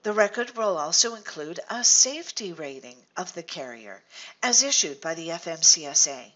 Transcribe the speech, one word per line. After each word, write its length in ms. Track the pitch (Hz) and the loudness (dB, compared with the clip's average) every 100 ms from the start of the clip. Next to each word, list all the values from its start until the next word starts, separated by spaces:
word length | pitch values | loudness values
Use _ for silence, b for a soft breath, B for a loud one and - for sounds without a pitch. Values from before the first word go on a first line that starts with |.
the 100 | 214 | -2
record 420 | 208 202 208 240 226 | 2 2 2 -6 -2
will 200 | 220 170 | 0 0
also 380 | 147 170 233 226 | 0 2 2 -2
include 440 | 202 - 151 170 - | -14 -10 -10 -10 -8
a 140 | 233 | 0
safety 680 | 233 - 254 302 339 - 202 | 4 6 4 2 -10 -10 -10
rating 440 | 165 147 135 123 123 _ - | -10 -10 -12 -16 -20 _ -10
of 160 | 180 | -10
the 100 | 175 | -10
carrier 580 | 170 165 131 117 107 98 _ B B B | -12 -12 -12 -14 -16 -18 _ B B B
as 200 | - - | 2 4
issued 360 | 277 - 165 139 | 4 2 0 -4
by 160 | 165 165 | -6 -6
the 160 | 165 | -6
F 160 | 170 180 | -8 -8
M 140 | 160 | 2
C 240 | 170 170 147 | 6 6 4
S 220 | 147 151 | 2 2
A. 260 | 135 110 | 0 -14